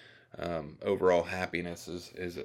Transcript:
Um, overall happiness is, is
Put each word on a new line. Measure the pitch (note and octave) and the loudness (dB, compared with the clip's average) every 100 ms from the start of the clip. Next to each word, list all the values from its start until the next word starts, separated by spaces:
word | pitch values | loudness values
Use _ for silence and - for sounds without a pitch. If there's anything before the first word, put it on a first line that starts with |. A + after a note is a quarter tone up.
| - - _ - | -20 -20 _ -8
Um, | E2+ E2 D2 - | -4 -4 -6 -6
overall | G2+ G2 F#2 E2+ | 0 4 6 6
happiness | E2+ F#2 F2+ F2 F2 E2+ - | 4 0 -2 -2 -4 -8 -8
is, | F2 - - | -10 -10 -8
is | F2+ E2 | -6 -6